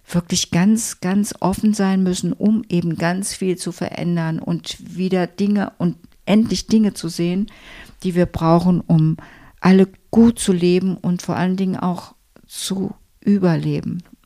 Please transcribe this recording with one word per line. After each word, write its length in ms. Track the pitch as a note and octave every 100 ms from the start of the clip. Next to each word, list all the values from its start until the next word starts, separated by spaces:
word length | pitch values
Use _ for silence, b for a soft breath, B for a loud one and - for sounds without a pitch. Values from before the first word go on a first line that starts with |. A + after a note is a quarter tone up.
| -
wirklich 440 | F3 - F3+ -
ganz, 500 | E3+ G3 A3 - -
ganz 340 | F3+ G3+ G#3 -
offen 320 | F3 F#3+ G#3+
sein 280 | G#3 G3 F#3+
müssen, 300 | F3+ F3+ F3
um 320 | - G#3 A3 -
eben 280 | F3 E3+ D#3
ganz 360 | E3+ F#3 G3+
viel 240 | - F#3 F3
zu 160 | F3
verändern 680 | - - - E3+ E3+ D#3+ D#3+
und 380 | - E3 - - - E3+
wieder 320 | F#3 F#3 E3+
Dinge 460 | - G3+ G#3 - -
und 180 | E3+ - - _ -
endlich 380 | G#3+ A#3 F#3 -
Dinge 300 | A3 G#3 -
zu 120 | E3
sehen, 400 | F3 F3 F#3 G#3+ B B B B -
die 140 | F#3 F3
wir 100 | E3+
brauchen, 560 | - E3 E3+ F3+ F3
um 360 | - E3 D#3 D#3+ B B B -
alle 260 | F#3 F#3+ F#3+ - _
gut 300 | A3 A#3 A#3
zu 140 | -
leben 440 | F3+ F3 F3+ F#3+ -
und 240 | F3+ F3
vor 140 | - C#3
allen 200 | F3+ F#3
Dingen 220 | F#3+ -
auch 380 | F3+ F3+ - _ _ _ _
zu 480 | - - F#3+ - - _ _
überleben. 840 | - G3+ F3+ D3+ D3+ D3 - F3 - -